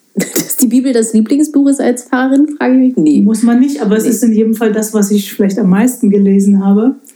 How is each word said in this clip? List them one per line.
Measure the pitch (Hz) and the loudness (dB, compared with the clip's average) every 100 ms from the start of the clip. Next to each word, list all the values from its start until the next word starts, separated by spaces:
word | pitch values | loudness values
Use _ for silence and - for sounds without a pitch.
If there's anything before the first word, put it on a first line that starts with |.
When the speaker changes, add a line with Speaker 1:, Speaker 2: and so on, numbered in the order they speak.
Speaker 1:
<laughs> | _ | _
dass | - - - 190 - | -10 -8 -6 -6 -2
die | 247 | 0
Bibel | 247 262 | 0 0
das | 226 220 | -2 0
Lieblingsbuch | 220 220 285 302 285 277 | 0 0 0 0 0 0
ist | 277 | 0
als | 240 247 | -2 -4
Pfarrerin, | - 254 262 277 294 - | -4 -2 0 0 0 -2
frage | 247 262 | 0 2
ich | 254 254 | 2 2
mich. | |
Nee. | 156 147 | 2 2
Speaker 2:
Muss | 202 220 | 2 2
man | 233 247 | 2 2
nicht, | 277 277 | 0 -2
aber | 202 214 | -2 0
es | |
Speaker 1:
Nee. | 254 | 0
Speaker 2:
ist | 226 | 0
in | 233 | 0
jedem | 214 220 | 0 0
Fall | 220 220 | 0 -2
das, | 214 214 | -2 -4
was | 214 202 | -2 0
ich | 208 - | -2 -2
vielleicht | - 196 240 | -4 -2 0
am | 190 | 0
meisten | 196 247 - 202 | 2 0 0 0
gelesen | 202 196 196 196 196 | 2 2 2 2 2
habe. | 196 208 240 277 - | 2 2 0 -2 -6